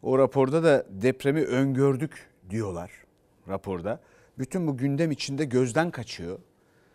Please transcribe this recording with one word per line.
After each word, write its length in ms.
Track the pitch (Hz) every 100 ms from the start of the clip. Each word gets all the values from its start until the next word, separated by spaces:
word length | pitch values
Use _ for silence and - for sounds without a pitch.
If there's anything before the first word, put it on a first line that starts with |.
O 160 | - 131
raporda 460 | 131 139 131 160
da 220 | 165 139 -
depremi 540 | 98 117 127 139 151
öngördük 840 | - 123 135 131 139 131 151 - - _ 92
diyorlar 400 | 107 104 85 90 - _ _ _ _ -
raporda. 520 | 95 - 92 90 120 _ _ _ -
Bütün 280 | 131 190 165
bu 100 | 131
gündem 340 | 139 139 165
içinde 340 | 139 - 139
gözden 460 | 151 123 127 127 170
kaçıyor. 480 | 139 113 - 85 95 _ _ _ _ _